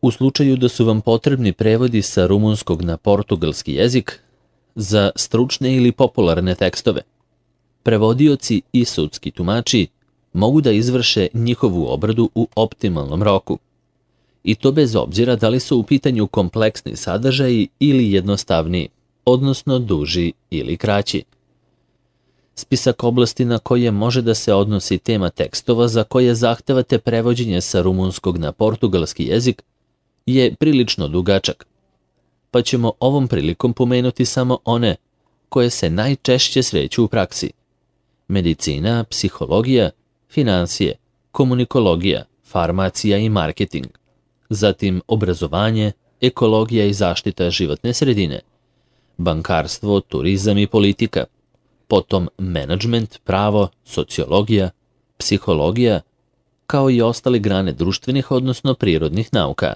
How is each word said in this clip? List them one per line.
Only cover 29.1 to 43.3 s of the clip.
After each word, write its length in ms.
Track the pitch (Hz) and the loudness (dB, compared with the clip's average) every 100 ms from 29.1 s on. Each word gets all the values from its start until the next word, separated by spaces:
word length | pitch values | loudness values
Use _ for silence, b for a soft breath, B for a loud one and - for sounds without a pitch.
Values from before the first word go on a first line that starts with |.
| - | -4
jezik 400 | 62 101 123 - - _ _ _ _ _ - | -2 0 0 -2 -8 _ _ _ _ _ -2
je 300 | 127 123 - | 2 2 2
prilično 520 | 151 143 117 - 73 | 2 2 2 -2 -4
dugačak, 600 | 82 92 98 - - - _ _ _ _ _ _ _ _ | -2 2 0 0 -6 -14 _ _ _ _ _ _ _ _
pa 100 | 123 | -2
ćemo 320 | 120 127 117 - | 0 0 -2 0
ovom 280 | 127 143 131 | 0 0 0
prilikom 460 | 101 76 87 123 | 0 -2 -2 -2
pomenuti 520 | 117 123 123 123 - 123 | 0 0 2 0 -2 -2
samo 340 | - 123 127 - | -2 -2 -2 0
one 300 | 117 117 87 _ _ _ _ _ | 0 0 -2 _ _ _ _ _
koje 200 | - 120 | 0 0
se 200 | - 85 | 0 -2
najčešće 760 | 85 113 139 - 127 - - | -2 -2 -2 0 2 2 0
sreću 400 | 123 90 71 - | 0 -2 -2 0
u 40 | 113 | 0
praksi: 440 | 113 92 - - - _ _ _ _ _ _ _ | 0 -2 -4 -10 -10 _ _ _ _ _ _ _
medicina, 760 | 98 85 80 - 71 90 117 | 0 0 -2 -4 -4 -2 -2
psihologija, 840 | 113 - - - 65 76 123 127 98 - _ _ _ | -4 -4 -6 -6 -2 0 2 2 0 -4 _ _ _
finansije, 680 | - 127 92 85 - 98 - _ _ _ | -2 0 0 0 -2 -4 -4 _ _ _
komunikologija, 920 | - 131 123 120 131 107 85 92 65 - _ _ | 0 0 2 0 2 2 2 0 -2 -6 _ _
farmacija 720 | - 82 90 95 - 107 101 | -2 -2 0 -2 -2 -2 0
i 120 | 110 | 0